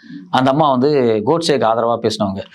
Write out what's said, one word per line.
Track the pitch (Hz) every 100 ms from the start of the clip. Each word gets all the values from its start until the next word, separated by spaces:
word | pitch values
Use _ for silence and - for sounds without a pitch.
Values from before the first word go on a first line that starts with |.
| - - -
அந்த | 127 131
அம்மா | 143 151
வந்து | 127 143 147 120 107 110
கோட்சேக்கு | 165 165 135 113
ஆதரவா | 113 117 113
பேசினவங்க. | 113 110 101 95 -